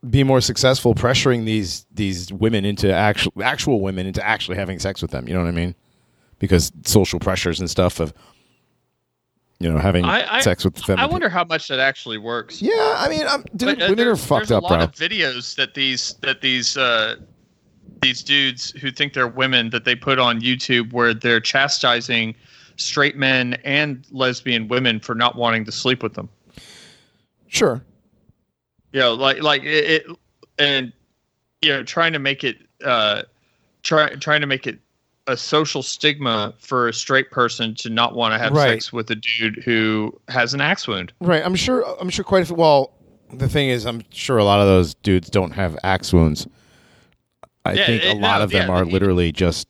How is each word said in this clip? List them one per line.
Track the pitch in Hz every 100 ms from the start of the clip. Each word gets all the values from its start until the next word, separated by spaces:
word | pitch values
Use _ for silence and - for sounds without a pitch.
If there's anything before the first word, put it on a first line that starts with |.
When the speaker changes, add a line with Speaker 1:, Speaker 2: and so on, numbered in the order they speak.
| 127
Speaker 1:
be | 123
more | 135 131
successful | 120 113 135 131 123
pressuring | 110 123 131 143 120 110
these, | 110 92 - _
these | - 101 90 90
women | 98 110 110
into | 101 101 101
actu-, | 90 107 104 98 95
actual | 113 147 - 120
women | 95 92 95
into | 98
actually | 101 110 - 92
having | 95 92
sex | 98 98
with | 82
them. | 69 62
You |
know | 90
what | 85
I |
mean? | 85 87 87 _ _ _ _ _ _
Because | 98 90 76 -
social | - 110 92 87
pressures | 98 92 90 82
and | 87
stuff | - 90 -
of, | 80 - _ _ _ _ _ _ _ _ _ _ _ _ _ _
you | 85
know, | 78
having | 82 90
Speaker 2:
I, | 87 208 - 226
I, |
Speaker 1:
sex | 269 180
with | 190 -
them. | - 196
Speaker 2:
I | 269
wonder | 349 269
how | 180
much | 170 160 -
that | 135
actually | 135 131 - 110
works. | 110 117 110 -
Speaker 1:
Yeah, | 226 453 440 440
I | 277
mean, | 311 302
I'm, | 277 - 190
dude, | 247 285
Speaker 2:
But, |
uh, | 202
Speaker 1:
women | 208
Speaker 2:
there, | 240
Speaker 1:
are | 214
fucked | - 135 107
Speaker 2:
there's | 110
Speaker 1:
up, |
Speaker 2:
a | 90
lot | 87
Speaker 1:
bro. |
Speaker 2:
of | 82
videos | - 165 214 156 123 120 -
that | 131
these, | - 135 127 - -
that | - 131
these, | 135 127 117 139
uh, | 127 113 110 110 - _ _ _ _ _ - -
these | 135 123
dudes | - 143 135 123 -
who | - 135
think | 127 143
they're | 139 123
women | 123 131 127 113
that | 117
they | 120 123
put | 139 131
on | 123 117
YouTube | 120 127 - 123 117
where | 120 117
they're | 110 120 117
chastising | 113 139 139 - 127 120 117 120 113 110 _ - - -
straight | - - 143 139
men | 135 131 123 123
and | 139 139 151 131 -
lesbian | 135 131 123 - 117 110
women | 123 131 110
for | -
not | 113 120 -
wanting | 120 113
to | 107
sleep | - 131 127
with | 113
them. | - - _ _ - - - - - _ _ _ _ _
Speaker 1:
Sure. | - 202 120 - _ _ _ _ _ _ _ _ _ _
Speaker 2:
You | 135
know, | 127
like, | 117 135 135
like | 151 143
it, | 139 151 151 160 156
it, | 170 _ _ _ -
and, | 143 139 127 - _ _ _ _ _ _
you | 156
know, | 139
trying | 123 - 165
to | 156
make | 139 135
it, | 139 - _ _
uh, | 139 123 107 104 - _ _ _ _ _
try, | - 160 151 139
trying | 151 151
to | 147
make | 131 131
it | - _ _ _ _ -
a | 123
social | - 151 151 147
stigma | 131 - 151 143 135 113 104 -
for | - 127 120
a |
straight | 113 - 135 131
person | - 120 - 113
to | 110 117
not | 113 120
wanna | 120 113 110
have | 117
Speaker 1:
Right. | 147 139
Speaker 2:
sex | 113 -
with | 120 113
a | 113
dude | 117 113 113 110
who | 120 113 110 107 107 - -
has | 127 120
an | 139
axe | 143 196 -
wound. | 98 117 _
Speaker 1:
Right. | 175 160
I'm | 175 185
sure, | - 254 170 139
I'm | 185
sure | 185
quite | 196 190
a | 170
few, | 170
well, | 160 143 135 _ _ _ _
the | 127 131
thing | 151 135
is, | 123 110
I'm | 117 107
sure | - - 123
a |
lot | 101 101
of | 101
those | 92 85
dudes | - - 92 87
don't | 101 90
have | 80 92 78
axe | 92 95 -
wounds. | 87 82 76 - _ _ _ _ _ _ _ _ _ - _
I | -
Speaker 2:
Yeah, | - 190
Speaker 1:
think | 113
a | 180
Speaker 2:
it, | 104
Speaker 1:
lot | 101 101
Speaker 2:
no, |
Speaker 1:
of | 104
them | 98 92
Speaker 2:
yeah, | 90
Speaker 1:
are |
Speaker 2:
it | 90
Speaker 1:
literally | 92 98 90 85
just | 78 90 80 -